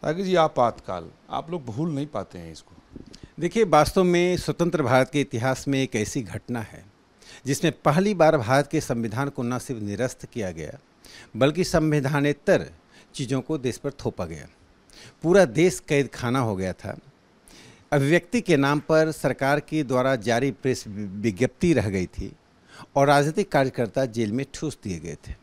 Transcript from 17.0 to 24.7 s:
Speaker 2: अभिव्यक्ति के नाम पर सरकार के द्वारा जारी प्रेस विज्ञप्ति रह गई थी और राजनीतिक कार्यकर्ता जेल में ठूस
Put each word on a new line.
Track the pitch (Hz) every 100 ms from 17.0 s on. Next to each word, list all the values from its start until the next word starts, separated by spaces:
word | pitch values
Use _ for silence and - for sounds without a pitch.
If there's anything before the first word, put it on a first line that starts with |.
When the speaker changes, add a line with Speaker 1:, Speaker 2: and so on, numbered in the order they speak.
| - _ _ _ _ - - - _
Speaker 2:
अभिव्यक्ति | 147 139 170 - 247
के | - 151
नाम | 139 147
पर | - 160 160
सरकार | 151 147 123 135 147
के | - 156
द्वारा | 131 127 127 131
जारी | 101 120 139
प्रेस | - 135 120 -
विज्ञप्ति | 101 104 98 110 92 123 _ 175
रह | 143 104
गई | 95 90
थी | - 98 - _ _ _ - - -
और | 139
राजनीतिक | 143 143 160 202
कार्यकर्ता | 147 135 - 117 135 131
जेल | 110 110
में | 117 139
ठूस | - 156